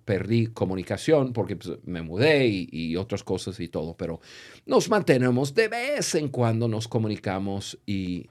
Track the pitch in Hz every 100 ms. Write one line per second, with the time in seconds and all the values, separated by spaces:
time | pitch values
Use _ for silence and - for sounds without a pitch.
0 | - 95 - 117 113 - 92 95 90 98
1 | - 156 131 117 95 87 92 - - 85
2 | 82 90 151 147 123 98 85 78 82 85
3 | 110 98 - 92 - 87 82 90 78 85
4 | 82 82 - - - - - 254 175 180
5 | 170 131 127 123 139 143 220 233 254 285
6 | - 170 147 135 120 113 117 107 110 120
7 | 110 104 107 92 98 98 - - - 98
8 | 92 90 -